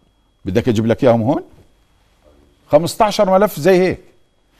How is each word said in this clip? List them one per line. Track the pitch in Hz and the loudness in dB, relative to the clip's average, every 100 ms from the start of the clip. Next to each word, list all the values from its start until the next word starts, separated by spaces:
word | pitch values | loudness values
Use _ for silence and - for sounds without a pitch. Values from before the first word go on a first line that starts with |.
| _ _ _ _ | _ _ _ _
بدك | 95 92 131 | -6 -4 -2
أجيب | 110 113 | -2 -2
لك | 110 | 0
إياهم | 127 113 | 2 2
هون؟ | 110 339 370 _ _ _ _ _ _ _ _ _ _ _ - | 0 -4 -6 _ _ _ _ _ _ _ _ _ _ _ 0
خمستاشر | 147 170 - 214 208 190 190 | 0 0 -2 -2 0 0 2
ملف | 208 - | 0 0
زي | 156 180 | 0 2
هيك. | 185 - - _ _ _ _ - | 0 -4 -12 _ _ _ _ -14